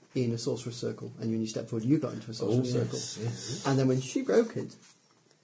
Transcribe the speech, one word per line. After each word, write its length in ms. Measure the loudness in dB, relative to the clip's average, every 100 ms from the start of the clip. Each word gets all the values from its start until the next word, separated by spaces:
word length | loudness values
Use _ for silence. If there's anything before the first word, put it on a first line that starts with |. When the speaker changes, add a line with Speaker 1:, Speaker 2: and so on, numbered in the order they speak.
| -6
Speaker 1:
in 180 | 0 0
a 60 | 0
sorcerer's 380 | -2 -2 -4 -6
circle. 340 | -6 -6 -10 -6
And 120 | -2
when 100 | 0
you 60 | -2
stepped 240 | -4 -4
forward, 120 | 0 4
you 80 | 4
got 160 | 2
into 160 | -4 -10
a 40 | -4
sorcerer's 400 | 2 2 4 0
Speaker 2:
Oh, 40 |
Speaker 1:
circle. 200 | 0 -2
Speaker 2:
yes, 180 | -6 -4
yes. 400 | -4 -4 -6 -4 2
Speaker 1:
And 140 | 4
then 80 | 4
when 140 | 2
she 200 | 0 -2
broke 340 | 4 4 4 0
it, 200 | -8 -12 -20 _ _ _ _ _